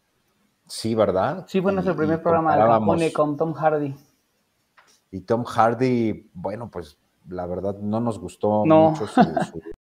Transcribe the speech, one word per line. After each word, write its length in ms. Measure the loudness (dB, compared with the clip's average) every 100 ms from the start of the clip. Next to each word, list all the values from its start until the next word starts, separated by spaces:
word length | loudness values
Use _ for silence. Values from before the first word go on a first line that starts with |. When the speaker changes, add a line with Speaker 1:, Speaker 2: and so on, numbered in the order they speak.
| _ _ _ _ _ _ -18
Speaker 1:
Sí, 280 | -8 -2 2
¿verdad? 480 | 2 2 0 -4 -4
Speaker 2:
Sí, 100 | -2
fue 120 | 0
Speaker 1:
Y, 20 | 0
Speaker 2:
nuestro 180 | -2 0
Speaker 1:
y 20 |
Speaker 2:
primer 240 | 0 0
programa, 320 | 0 0 2
Al 60 | 4
Speaker 1:
comparábamos. 360 | 4 4 2 0
Speaker 2:
Capone 180 | 0
con 220 | 0 -2 0
Tom 160 | -4
Hardy. 400 | 0 0 0 -4 -10 _ _ _ _ _ _ _ _ _ _ _
Speaker 1:
Y 80 | -12
Tom 220 | -4 -2
Hardy, 840 | -2 2 2 2 0 2 0 -4 -10
bueno, 380 | -10 -8 -8 -10
pues, 260 | -12 -14 _ _ _ -14
la 180 | -10 -6
verdad, 320 | -6 -6 -6
no 200 | -4 -4
nos 180 | -4 -6
gustó 460 | -10 -4 0 2 4
Speaker 2:
No. 260 | 6 4
Speaker 1:
mucho 140 | 2 -2
su, 140 | 2
su 400 | 2 2 -6 -10 -14 -18 _